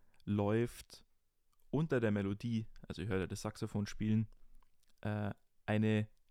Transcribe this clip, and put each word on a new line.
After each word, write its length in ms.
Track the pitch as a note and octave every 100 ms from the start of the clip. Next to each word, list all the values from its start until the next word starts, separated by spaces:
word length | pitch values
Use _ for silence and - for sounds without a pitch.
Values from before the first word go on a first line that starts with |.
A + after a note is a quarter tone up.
| - - -
läuft 800 | G#2 G2+ A2+ A#2+ - - - - _ _ _ _ _ -
unter 320 | C3+ D#3+ B2+
der 100 | A2+
Melodie, 560 | G#2 G2 G2+ A#2+ A2+ A2 - -
also 120 | -
ihr 60 | G2+
hört 140 | F#2+
ja 60 | E2+
das 140 | G2
Saxophon 460 | G#2+ - A2 G#2 G2+
spielen, 400 | - A2 A2 A2 - - - - _ _ -
äh, 300 | G#2+ G#2 G2+ - _ _ -
eine, 420 | G#2+ A2 G#2+ G#2+ - _